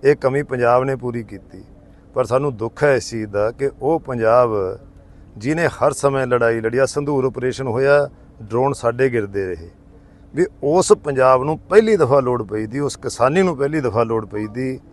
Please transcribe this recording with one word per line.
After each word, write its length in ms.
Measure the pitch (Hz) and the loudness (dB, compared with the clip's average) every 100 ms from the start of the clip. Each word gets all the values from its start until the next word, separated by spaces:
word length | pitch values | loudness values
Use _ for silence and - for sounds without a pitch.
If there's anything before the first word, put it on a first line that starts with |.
ਇਹ 120 | 135 143 | 2 2
ਕਮੀ 280 | 135 135 | 0 -2
ਪੰਜਾਬ 400 | 143 127 120 123 | -4 0 2 2
ਨੇ 120 | 135 131 | 2 -4
ਪੂਰੀ 280 | 123 120 | -6 -8
ਕੀਤੀ, 400 | 104 98 - 95 - - - - - | -10 -16 -18 -20 -20 -20 -20 -20 -12
ਪਰ 120 | - 120 | -4 0
ਸਾਨੂੰ 300 | 123 143 117 | 0 -2 -4
ਦੁੱਖ 260 | 113 - | -8 0
ਹੈ 120 | 147 131 | 2 2
ਇਸ 140 | - | 0
ਚੀਜ਼ 200 | 117 107 | -8 -6
ਦਾ 200 | 101 104 | -2 -2
ਕਿ 180 | 117 139 - | -2 -6 -2
ਉਹ 180 | 131 165 | -2 -2
ਪੰਜਾਬ 520 | - 123 110 120 123 107 92 98 - - - - - - | -2 -2 4 4 4 0 -4 -6 -14 -20 -20 -20 -20 -10
ਜਿਹਨੇ 300 | 110 156 160 | -4 -2 -2
ਹਰ 240 | - 135 | 0 -2
ਸਮੇਂ 320 | 139 143 139 131 | 0 0 0 0
ਲੜਾਈ 340 | 123 117 117 | 2 2 0
ਲੜੀ, 160 | 113 123 | -2 0
ਆ 80 | 135 | 0
ਸੰਧੂਰ 400 | - 143 143 131 | 0 -2 0 -2
ਆਪਰੇਸ਼ਨ 420 | 123 127 120 135 | -2 -6 -4 -4
ਹੋਇਆ, 420 | 113 135 143 139 - - - | 0 4 4 2 -6 -20 -20
ਡਰੋਨ 320 | 107 113 135 | -6 -2 0
ਸਾਡੇ 360 | 135 120 120 135 | 0 -2 0 0
ਗਿਰਦੇ 360 | 117 101 101 95 | 0 -4 -4 -6
ਰਹੇ, 220 | 85 85 - - - - - - | -8 -12 -20 -20 -20 -20 -20 -14
ਵੀ 120 | 135 180 - 139 | -4 -4 -2 0
ਉਸ 260 | 170 202 214 | 2 4 2
ਪੰਜਾਬ 400 | 147 135 131 131 | 2 2 4 4
ਨੂੰ 140 | 135 156 | 2 -4
ਪਹਿਲੀ 360 | - 196 220 208 | 2 4 4 4
ਦਫਾ 220 | 143 139 | 4 4
ਲੋੜ 220 | 127 123 | 2 -2
ਪਈ 220 | 107 107 110 | -4 -6 -6
ਦੀ, 140 | 127 | -4
ਉਸ 160 | 143 - | -6 -6
ਕਿਸਾਨੀ 440 | 131 - 123 165 | -10 0 2 2
ਨੂੰ 140 | 190 147 | 0 0
ਪਹਿਲੀ 240 | 139 156 | -2 -2
ਦਫਾ 220 | 127 107 | -2 0
ਲੋੜ 220 | 113 113 107 | 0 -2 -4
ਪਈ 220 | 104 107 | -8 -8
ਦੀ 300 | 113 131 127 - | -6 -6 -6 -12